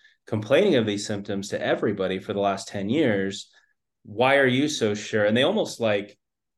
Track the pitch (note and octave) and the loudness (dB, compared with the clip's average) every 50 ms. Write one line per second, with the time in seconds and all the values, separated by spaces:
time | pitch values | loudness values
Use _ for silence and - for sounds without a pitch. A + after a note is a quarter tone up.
0 | _ _ _ _ _ - A2+ G#2+ G#2+ A2 C3+ D#3+ G3+ G3+ D#3 B2 A2 G#2 G#2 G2+ | _ _ _ _ _ -6 -6 -4 0 2 4 4 4 4 4 2 2 0 -2 -4
1 | - - G#2+ G2+ G2+ - G2+ G2 G2 - G#2+ - - B2 D#3+ - - A#2+ G2+ F#2 | -4 -6 -6 -6 -6 -6 -6 -6 -6 -6 -6 -4 -2 -2 -2 0 0 -2 -2 -2
2 | F#2+ F#2 F#2+ F#2+ - - G2+ G2+ G2+ G2+ G2 F#2 - - - G#2 G2 G2+ B2 D#3+ | -2 -2 -4 -4 -4 -4 -2 0 0 0 -2 -4 -6 -10 -8 -6 -4 -2 0 2
3 | D#3 B2 G#2 G2 F#2+ G2 G2 - - _ _ _ _ _ _ _ _ _ _ _ | 2 2 2 0 -2 -4 -6 -8 -14 _ _ _ _ _ _ _ _ _ _ _
4 | - G#2+ G2+ G#2 B2 C3 C#3 C#3 C#3 B2+ B2 C3 D3 D3 - - A#2 G#2+ G#2 G#2 | -18 -8 -2 2 4 4 6 6 4 4 4 2 0 0 0 0 0 0 0 -2
5 | - - - G#2+ G#2 G#2 A2 B2 C3+ E3 G#3 G#3+ D#3+ - - - A2+ A2 G#2 G2+ | -6 -4 0 0 2 2 4 4 2 2 2 0 -2 -4 -4 -2 0 0 0 0
6 | G2+ - - _ _ _ _ _ _ _ _ | -2 -6 -14 _ _ _ _ _ _ _ _